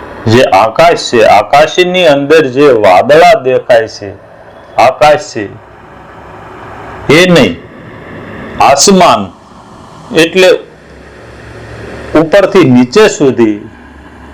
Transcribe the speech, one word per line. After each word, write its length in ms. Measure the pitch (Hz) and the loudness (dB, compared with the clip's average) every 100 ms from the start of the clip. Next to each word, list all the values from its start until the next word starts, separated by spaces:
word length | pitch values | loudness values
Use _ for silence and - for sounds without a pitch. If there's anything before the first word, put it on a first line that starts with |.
| - - 113 | -20 -10 -2
જે 160 | 117 | 0
આકાશ 680 | 131 95 110 - 165 156 - | 2 2 0 2 2 0 -2
છે, 140 | 120 - | 0 2
આકાશની 840 | 101 104 143 156 185 180 185 170 | 2 2 2 2 0 -2 0 0
અંદર 400 | 143 143 160 143 | 0 2 0 0
જે 240 | 127 147 | 0 2
વાદળા 600 | 117 101 90 117 151 175 160 | 2 2 2 2 4 4 2
દેખાય 440 | 127 127 - 117 110 | 0 -4 0 0 -2
છે, 220 | - 101 95 - - - - - - | -8 -16 -16 -20 -20 -20 -20 -10 -2
આકાશ 500 | 120 - 151 147 - | 0 2 2 0 -4
છે, 120 | 117 98 - - - - - - - - - - - - - - - - | -12 -12 -14 -20 -20 -20 -20 -20 -20 -20 -20 -20 -20 -20 -20 -20 -8 0
એ 160 | 151 180 | 2 2
નહીં. 300 | 170 104 82 - - - - - - - - - - | 2 0 -4 -14 -20 -20 -20 -20 -20 -18 -18 -14 -2
આસમાન 680 | 113 139 - 185 165 113 95 - - - - - - - - 160 | 0 0 2 2 2 0 -4 -16 -20 -20 -20 -20 -20 -20 -8 -4
એટલે 340 | 165 190 180 - - - - - - - - - - - - - - - - 156 | -2 0 0 0 -6 -20 -20 -20 -20 -20 -20 -20 -20 -20 -20 -18 -18 -18 -6 -2
ઉપરથી 480 | 160 196 190 196 | 0 2 2 2
નીચે 460 | 139 123 123 208 214 | 2 2 2 2 0
સુધી 520 | - 143 113 113 104 113 - - - - - - | 0 -2 0 -2 -4 -10 -20 -20 -20 -20 -20 -14